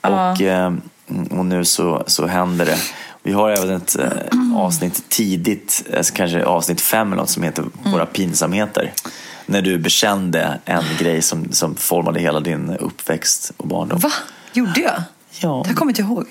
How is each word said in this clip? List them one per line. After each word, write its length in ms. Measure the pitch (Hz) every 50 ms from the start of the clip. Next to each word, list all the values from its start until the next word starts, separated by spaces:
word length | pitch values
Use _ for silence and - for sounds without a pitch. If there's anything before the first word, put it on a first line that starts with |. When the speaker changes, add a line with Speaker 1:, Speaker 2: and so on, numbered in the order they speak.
Speaker 1:
Ja. 320 | - 190 196 190 185 180 185
Speaker 2:
Och, 80 | 185 190
eh, 300 | 95 - 92 - 92 - - 175 - - _ - - - 92 87 -
och 160 | - 87 92
nu 180 | 90 92 90 87
så, 400 | 82 - - 87 87 82 - -
så 200 | - - - 78
händer 400 | 82 90 90 90 90 90 87 85
det. 120 | 78 78 85 - - - - - - - - _
Vi 100 | - 98
har 180 | 101 104 107
även 200 | 107 101 92 92
ett, 260 | 95 90 87 - - -
eh, 80 | 67 62 - - - - -
Speaker 1:
<clears throat> 240 | 247 254 247 240
Speaker 2:
avsnitt 520 | 220 95 92 - 160 92 87 - - - -
tidigt, 760 | - - 113 101 95 87 85 101 104 - - - - - - - -
eh, 100 | - 82 - -
kanske 300 | - 92 87 85 85 -
avsnitt 360 | - 90 85 82 - 87 85
fem 260 | - - - 113 113 104 95
eller 100 | 90 82
något, 80 | -
som 120 | - - 87
heter 200 | 80 - - 78
Speaker 1:
Mm. 300 | - - - - 202 196
Speaker 2:
Våra 140 | 87 80
pinsamheter. 880 | 82 - 107 95 87 82 - - 87 90 101 107 104 104 - - - - - - - - - - - - - -
När 160 | - - 101 92
du 160 | 95 92 87
bekände 840 | 80 90 - - - 107 101 98 92 90 85 82 78 - - - -
en 200 | - 87 85 80 78 80 78
grej 240 | 82 85 82 80 80
som, 300 | - - 82 80 80 -
som 220 | - - 80 78
formade 440 | - - - 87 87 82 82 82 85
hela 200 | 85 80 73 78
din 300 | 76 85 80 76 78 78
uppväxt 840 | 87 - - - - - - - 82 - - - - - - - -
och 100 | _ -
barndom. 320 | - - 87 85 - - 175
Speaker 1:
Va? 140 | - 302 294 - - - - - - - -
Gjorde 280 | 240 247 196 165 233
jag? 220 | 339 320 - - 170 - - _ - _ - -
Speaker 2:
Ja. 200 | - 170 147 127 -
Speaker 1:
Det 40 | 185
här 80 | 247
kommer 140 | - 320 294
inte 120 | 233 - 208
ihåg. 220 | 196 240 202 - -